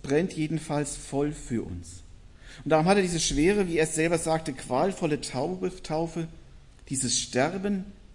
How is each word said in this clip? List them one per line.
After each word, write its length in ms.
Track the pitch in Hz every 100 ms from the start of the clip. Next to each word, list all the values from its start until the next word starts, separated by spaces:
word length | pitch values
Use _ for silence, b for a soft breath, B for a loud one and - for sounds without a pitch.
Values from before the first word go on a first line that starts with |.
brennt 280 | 139 147 180
jedenfalls 600 | 160 156 160 - 147 143
voll 380 | - - 139 147
für 320 | 147 - 117
uns. 400 | - 90 - - - - - B B B
Und 40 | -
darum 160 | 156
hat 140 | 170 202
er 40 |
diese 160 | 185 170
schwere, 480 | - 143 165 208 185
wie 120 | 160
er 60 |
es 100 | 156
selber 240 | 156 165 165
sagte, 340 | 165 160 160
qualvolle 680 | 135 - 127 185 190 170 147
Taube, 500 | - 127 156 185 185 185
Taufe, 460 | - 156 165 165 165 - - - - - -
dieses 280 | 131 127 -
Sterben 680 | - 120 147 190 202 196 190 - -